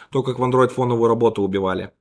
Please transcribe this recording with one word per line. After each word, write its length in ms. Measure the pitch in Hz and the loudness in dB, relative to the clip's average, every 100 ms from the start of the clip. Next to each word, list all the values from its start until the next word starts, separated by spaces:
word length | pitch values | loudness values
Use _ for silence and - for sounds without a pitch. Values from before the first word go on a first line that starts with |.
| - | -6
то, 120 | 139 | -4
как 160 | 127 120 | -4 -2
в 40 | |
Android 260 | 123 127 123 | 0 2 2
фоновую 400 | - 123 117 113 | 2 -2 2 2
работу 340 | 117 117 - | 2 2 2
убивали. 480 | 98 98 95 92 95 _ | -2 -2 -2 -4 -8 _